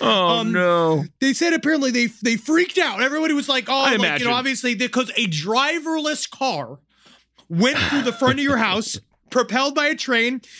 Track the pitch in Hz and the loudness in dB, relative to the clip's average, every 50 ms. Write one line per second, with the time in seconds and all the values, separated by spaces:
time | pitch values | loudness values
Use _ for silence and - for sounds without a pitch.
0 | - 233 220 196 180 175 170 170 - - 175 180 180 175 170 170 165 160 160 147 | 0 2 2 4 4 4 2 2 0 0 0 2 2 4 4 4 4 4 2 2
1 | 147 - - _ 262 269 269 - 330 339 330 320 - 294 320 294 269 254 240 247 | 0 -4 -4 _ 0 0 0 2 0 0 0 0 2 0 0 2 0 0 0 0
2 | 240 233 - - 294 247 226 220 - - 311 339 359 370 - 370 339 269 202 196 | 0 0 -2 -2 -2 -2 -2 0 0 2 2 2 2 2 0 -2 -2 0 0 0
3 | 247 277 285 311 320 311 302 285 - - 269 254 208 - 233 269 269 269 247 208 | 0 0 0 0 0 0 0 0 0 0 -2 -2 -2 0 0 2 2 2 2 2
4 | 190 165 147 147 247 240 240 247 254 269 262 247 - 247 240 190 247 240 - 247 | 2 0 0 0 0 0 0 0 0 -2 -2 -2 -2 -2 -2 -2 -2 -2 0 -2
5 | 254 - - - 240 190 156 151 151 196 220 247 277 294 330 339 294 330 320 311 | -2 -2 -2 -2 -2 -2 -2 -4 -4 -2 0 0 0 0 -2 -4 -4 -4 -4 -2
6 | 294 302 302 294 - - - - 269 262 196 147 131 113 139 - _ _ _ _ | -2 -4 -4 -4 -8 -10 -8 -4 -4 -2 -2 -4 -6 -10 -14 -18 _ _ _ _
7 | _ - - _ _ _ _ _ _ - 170 165 214 254 294 - - - 285 285 | _ -20 -20 _ _ _ _ _ _ -4 0 2 2 2 2 0 -2 -2 -2 -2
8 | 233 240 233 - 269 254 262 277 285 285 277 226 220 202 185 214 226 - - - | -2 -2 -2 0 0 0 2 0 0 0 0 0 0 0 0 -2 -4 -6 -8 -12
9 | - _ _ _ _ _ - 254 240 240 208 254 269 294 277 311 285 294 311 - | -14 _ _ _ _ _ 0 0 0 0 0 0 0 0 0 0 0 -2 -2 -4
10 | - - 247 226 226 247 262 247 - - - | -4 -2 0 0 0 0 -2 -6 -10 -14 -20